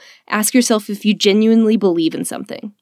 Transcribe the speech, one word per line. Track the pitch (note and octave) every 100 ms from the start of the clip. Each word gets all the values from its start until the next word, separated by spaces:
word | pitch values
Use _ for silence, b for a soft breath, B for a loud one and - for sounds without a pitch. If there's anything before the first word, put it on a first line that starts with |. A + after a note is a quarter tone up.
| b b b
ask | G#3 G#3+
yourself | B3+ A#3+ G#3+ G#3
if | G3+
you | G#3
genuinely | G#3 G#3 G#3 A3 A3+ A3 A3
believe | G3 E3+ E3 E3
in |
something. | E3+ - - - G#3 -